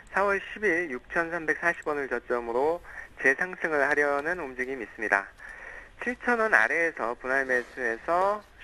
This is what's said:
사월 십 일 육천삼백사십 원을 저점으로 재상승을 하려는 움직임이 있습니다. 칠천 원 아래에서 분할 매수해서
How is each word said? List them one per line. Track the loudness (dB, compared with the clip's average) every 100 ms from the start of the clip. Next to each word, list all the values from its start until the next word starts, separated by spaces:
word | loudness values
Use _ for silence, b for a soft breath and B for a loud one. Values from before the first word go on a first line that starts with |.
| B
사월 | 0 2 2 -2
십 | -2
일 | 2 2 2
육천삼백사십 | -4 -4 -2 -2 -2 -2 0 0 0 -2
원을 | -2 -2
저점으로 | -4 -2 -2 0 0 2 0 -6 B B 0
재상승을 | 2 4 0 -4 0 2 2
하려는 | 4 2 2 -2 -4
움직임이 | -6 -6 -6 -6
있습니다. | -8 -6 2 2 2 -10 B B B B B B
칠천 | -6 -4 0 2
원 | 4
아래에서 | 6 4 2 0 0 -4
분할 | -4 -2 0
매수해서 | 2 0 -2 -4 -2 -2 0 2 2 0 -6 -18